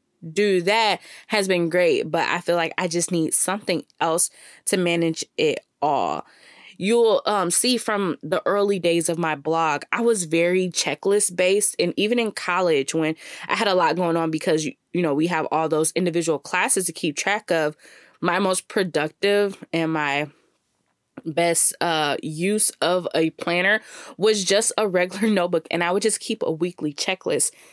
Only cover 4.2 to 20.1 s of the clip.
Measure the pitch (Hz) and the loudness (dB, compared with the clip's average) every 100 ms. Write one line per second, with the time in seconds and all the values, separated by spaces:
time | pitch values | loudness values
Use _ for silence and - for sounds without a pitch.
4.2 | - - - - - 190 175 170 165 160 | -2 -4 -20 -10 -2 0 2 2 0 -2
5.2 | - - 151 - - _ 151 139 87 76 | -8 0 0 0 -8 _ 0 0 0 -2
6.2 | - - - - - - 180 233 226 208 | -8 -20 -20 -20 -20 -6 0 4 4 4
7.2 | - 208 175 - 247 247 - 214 190 - | 2 0 0 0 0 0 0 -2 -2 -4
8.2 | 156 175 - 202 202 196 170 170 160 165 | -4 -2 0 0 2 0 0 0 0 -2
9.2 | 160 151 143 165 160 147 - 214 233 220 | -2 -2 -2 0 0 -2 -4 -2 0 0
10.2 | 170 165 170 185 185 - - 147 196 202 | 0 2 2 2 0 -2 -4 -2 0 0
11.2 | 202 175 185 202 196 - 175 - 208 240 | 0 0 2 2 0 0 -2 0 0 0
12.2 | 226 - - 180 180 151 135 165 156 160 | -2 -4 -4 0 2 2 0 -2 -2 -4
13.2 | - - - 185 208 185 165 165 175 165 | -10 -16 -6 -2 2 2 2 2 0 0
14.2 | 165 160 - 156 156 - _ 175 175 139 | 0 -2 0 0 -2 -10 _ -2 0 0
15.2 | 165 170 156 156 160 156 160 - 180 165 | 0 0 -2 -2 0 0 0 0 0 0
16.2 | 160 151 - 180 220 - 165 - 170 143 | 0 -2 -2 0 2 0 -2 -4 -4 -2
17.2 | - 208 - 165 151 151 - - - _ | -2 -4 0 0 0 -4 -20 -20 -20 _
18.2 | 165 175 196 185 - - 185 156 156 - | -2 0 0 -2 -2 -2 0 0 -2 -2
19.2 | 202 202 202 196 - 165 160 160 147 | 0 2 0 -4 -6 -2 0 0 0